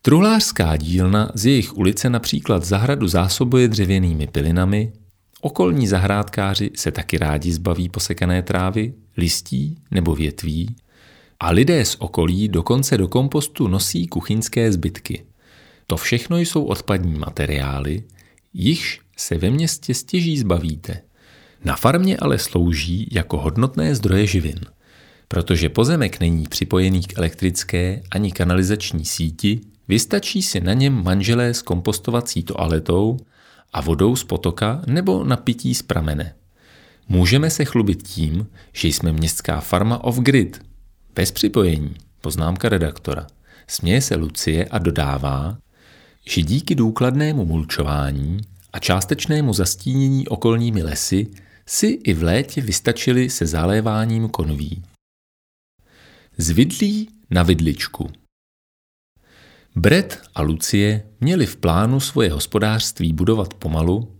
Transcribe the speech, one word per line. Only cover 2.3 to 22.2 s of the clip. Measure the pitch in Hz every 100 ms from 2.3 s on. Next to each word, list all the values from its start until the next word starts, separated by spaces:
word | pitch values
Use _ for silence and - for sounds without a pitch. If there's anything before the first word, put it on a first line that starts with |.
| - - 95
zahradu | 82 98 120 143 95
zásobuje | 85 92 - 123 127 123
dřevěnými | 107 95 98 90 78 73
pilinami, | - 76 85 92 104 110 - - _ _ _
okolní | - - 180 151 110
zahrádkáři | 92 98 101 101 - 98 98 104 -
se | 82
taky | - - -
rádi | 76 76 85
zbaví | 80 90 85 90
posekané | 90 - - 90 90
trávy, | 92 90 92 107 113 135 _ -
listí | 85 - - - 73 165 _
nebo | 95 85
větví | 76 78 - 82 78 101 120 _ _ - - _ _
a | 85
lidé | 87 139 165
z | 101 -
okolí | 98 - 82 92 107
dokonce | 90 87 123 135 117
do | 90
kompostu | 123 139 147 143 - 110
nosí | 90 - 87 85
kuchyňské | 82 - 110 110 - 113
zbytky. | 92 82 - - 90 - _ _ - - _ -
To | -
všechno | - 120 - 170
jsou | 170 160
odpadní | - 101 - 95 90 76
materiály, | 76 - 71 73 67 67 69 87 107 - _ _ _
jichž | - 101 170 - - _ -
se | - 85
ve | 92
městě | 139 160 - -
stěží | 123 - 180 165 147
zbavíte. | 107 85 82 76 - 85 _ _ _ - - _
Na | - -
farmě | 120 165 185
ale | -